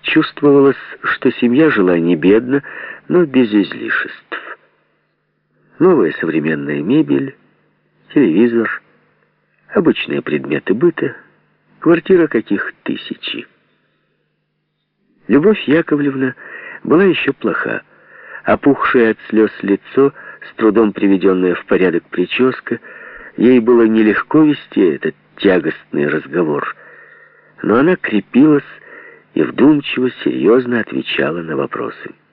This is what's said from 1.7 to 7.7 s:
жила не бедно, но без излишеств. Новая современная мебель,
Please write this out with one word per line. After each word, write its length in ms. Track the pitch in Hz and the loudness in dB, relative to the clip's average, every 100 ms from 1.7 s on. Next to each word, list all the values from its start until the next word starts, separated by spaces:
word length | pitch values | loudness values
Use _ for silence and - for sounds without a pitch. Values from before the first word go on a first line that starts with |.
жила 280 | 110 92 87 | 2 2 2
не 180 | 85 87 | 0 0
бедно, 460 | 87 107 123 139 - - - - _ | 2 2 2 -4 -6 -18 -18 -20 _
но 180 | 175 160 | 0 2
без 260 | 131 117 | 2 2
излишеств. 1040 | 104 95 - 113 - - - _ - - - _ _ _ _ _ _ _ _ _ _ _ _ | 2 0 -6 -6 -6 -6 -14 _ -16 -14 -20 _ _ _ _ _ _ _ _ _ _ _ _
Новая 340 | 180 160 85 - | 2 4 2 -2
современная 640 | 82 160 78 - - - | -4 -2 -2 -4 -6 -6
мебель, 540 | 127 143 147 139 135 - _ _ _ | 0 0 2 -2 -2 -12 _ _ _